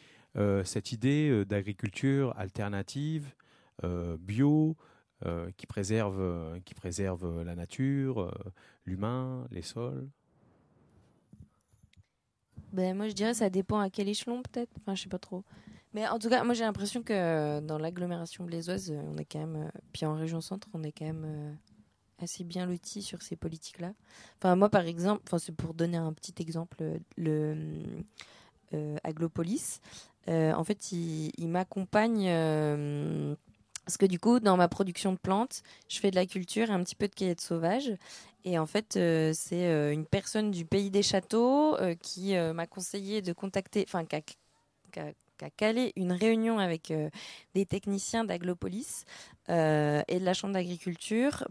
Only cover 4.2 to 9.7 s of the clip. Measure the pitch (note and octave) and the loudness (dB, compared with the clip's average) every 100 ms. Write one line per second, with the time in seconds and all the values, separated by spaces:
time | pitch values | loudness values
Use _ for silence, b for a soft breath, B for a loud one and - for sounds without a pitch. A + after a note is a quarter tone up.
4.2 | F#2 G#2+ C#3+ D3+ D#3 D#3 b b b - | -4 2 4 6 4 0 b b b -8
5.2 | - E2+ E2+ - - - G2 A2 G#2 F#2+ | -4 -4 -6 -10 -10 -6 0 0 0 0
6.2 | F#2 E2+ D#2+ E2+ - - F#2 F2 F#2+ F2+ | -2 -2 -6 -10 -14 -12 -8 -4 -2 -2
7.2 | F2+ E2+ E2 E2+ F2 - C3+ C#3 C3+ A#2 | -4 -4 -6 -8 -8 -2 -2 0 0 -2
8.2 | F2 - - - b b - F#2 G#2+ B2+ | -4 -6 -12 -16 b b -8 -4 -2 -2
9.2 | B2+ B2+ B2 F#2 D#2+ | -4 -6 -8 -10 -10